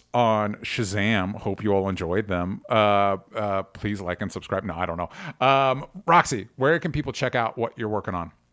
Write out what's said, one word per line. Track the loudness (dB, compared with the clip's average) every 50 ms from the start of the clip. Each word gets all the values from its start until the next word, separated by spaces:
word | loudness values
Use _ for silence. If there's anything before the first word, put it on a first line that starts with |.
| -8 _ 2
on | 2 4 4 4 2 0 -2 -4
Shazam. | -6 -8 -6 -4 -4 -2 -2 0 0 2 2 2 0 0 -2 -6
Hope | -6 -4 -4 -4 -2 0
you | 2 2
all | 2 2
enjoyed | 0 -2 -2 -2 0 0 0 0
them. | 0 -2 -2 -2 -2 -6 -6 -4 0
Uh, | 2 4 4 6 6 4 4 4 2 -2 -4 _ -6
uh, | -4 -2 0 -2 -2 -4
please | -6 -8 -8 -6 -6 -4 -4
like | -4 -6 -4 -4
and | -6 -6
subscribe. | -8 -10 -6 -4 -4 -4 -2
No, | -4 -4
I | -4 -4
don't | -4 -4
know. | -6 -6 -8 -10 -12 -14 -14 -4 0 2
Um, | 4 4 4 4 2 0 -2 -6 -10 -14 -4 2
Roxy, | 6 6 6 6 4 0 -6 -6 -8 _
where | 0 2 2 2 2
can | 0 -2
people | -4 -4 -4 -6 -4
check | -4 -2 -2 0
out | 0 -2 -2 -2
what | -4 -4 -4 -4
you're | -4 -4
working | -2 -2 -2 -2 -4 -4
on? | -4 -6 -8 -12 _ _ _